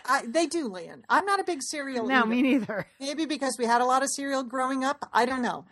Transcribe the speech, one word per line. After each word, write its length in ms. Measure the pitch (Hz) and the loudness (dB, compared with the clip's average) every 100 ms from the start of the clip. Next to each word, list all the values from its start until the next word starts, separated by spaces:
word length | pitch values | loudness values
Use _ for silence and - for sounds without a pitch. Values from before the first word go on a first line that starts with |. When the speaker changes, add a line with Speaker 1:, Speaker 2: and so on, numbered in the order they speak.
| - | 2
Speaker 1:
I, 200 | 269 240 | 0 2
they 200 | 269 339 | 0 2
do, 240 | 339 262 | 0 -4
Lynn. 340 | 185 165 - - | -8 -12 -12 0
I'm 160 | 262 392 | 2 2
not 160 | 392 | 0
a 20 | |
big 180 | 381 320 | 0 -4
cereal 460 | - 311 269 254 247 | -4 -6 -6 -4 2
Speaker 2:
No, 120 | 262 | 4
Speaker 1:
eater. 60 | 226 | 4
Speaker 2:
me 140 | 240 | 4
neither. 460 | 254 285 208 208 - | 4 4 0 -6 -8
<laughs> 60 | - | -8
Speaker 1:
Maybe 260 | 269 294 302 | -6 -4 -2
because 320 | 285 269 - | -2 -2 -2
we 60 | 226 | 2
had 160 | 240 | 4
a 40 | 254 | 4
lot 180 | 262 | 2
of 60 | 269 | 2
cereal 320 | 277 277 269 | -4 -4 -4
growing 420 | 254 262 254 269 262 | -4 -2 -2 0 -2
up. 240 | 285 - | -4 -2
I 140 | 214 240 | 2 2
don't 160 | 262 | 0
know. 240 | 233 160 - | -2 -4 -8